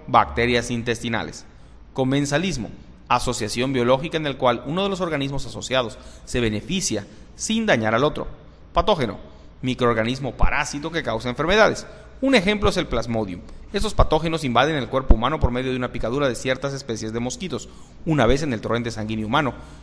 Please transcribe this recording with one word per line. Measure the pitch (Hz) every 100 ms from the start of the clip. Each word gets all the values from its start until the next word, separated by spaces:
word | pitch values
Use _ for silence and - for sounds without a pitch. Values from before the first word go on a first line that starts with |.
| -
bacterias | 120 101 117 120 120 117
intestinales. | 120 117 113 120 113 80 - - - - - -
Comensalismo. | - 131 139 143 143 185 139 95 - - - -
Asociación | 123 - 120 107 117 131
biológica | 131 120 135 160 160
en | 147
el | 131
cual | 123 117 135
uno | 175
de | 196
los | 185
organismos | 180 147 139 139 110
asociados | 104 101 131 117 - - - -
se | 127
beneficia | 113 104 - 190 - 104 101 - - -
sin | - 220 214
dañar | 135 110 113
al |
otro. | 147 - - - - - -
Patógeno. | 170 175 180 117 - - - - -
Microorganismo | 131 123 120 113 113 131 135
parásito | - 104 131 147 - -
que | 170
causa | 120 113 123
enfermedades. | 123 156 208 214 - - - - -
Un | 269 247
ejemplo | 180 208 202
es | 180
el | 151
Plasmodium. | 117 113 113 104 87 - - -
Estos | 202 208
patógenos | - 127 156 165 160
invaden | 143 117 147 151
el | 117
cuerpo | 131 135 110
humano | 123 156
por | 135
medio | 123 131
de | 127
una | 123
picadura | - 110 135 139
de | 113
ciertas | 127 131 139
especies | 135 - 107 110
de | 113
mosquitos. | 123 - 185 123 - - - - -
Una | 151 117
vez | 139
en | 156
el | 110
torrente | 107 113 117
sanguíneo | 110 107 110 107
humano, | 139 139 - - -